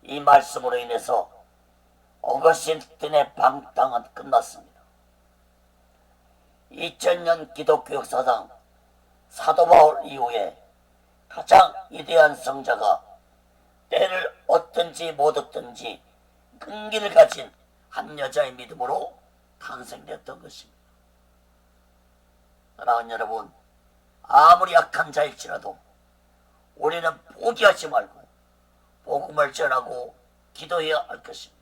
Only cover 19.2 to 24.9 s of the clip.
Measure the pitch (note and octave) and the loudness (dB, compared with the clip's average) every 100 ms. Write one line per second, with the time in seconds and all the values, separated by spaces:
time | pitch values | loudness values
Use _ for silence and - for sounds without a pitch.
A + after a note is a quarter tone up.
19.2 | _ _ _ _ - - B2+ - - - | _ _ _ _ -18 -18 -18 -20 -18 -18
20.2 | - - - - - _ _ _ _ _ | -18 -20 -20 -20 -20 _ _ _ _ _
21.2 | _ _ _ _ _ _ _ _ _ _ | _ _ _ _ _ _ _ _ _ _
22.2 | _ _ _ _ _ - - A#2 A#2 A2+ | _ _ _ _ _ -8 -2 -2 -2 -8
23.2 | A2+ - - _ _ _ _ _ _ _ | -8 -8 -12 _ _ _ _ _ _ _
24.2 | - C3+ D#3 F3 F#3 E3 - | 2 6 8 8 6 2 2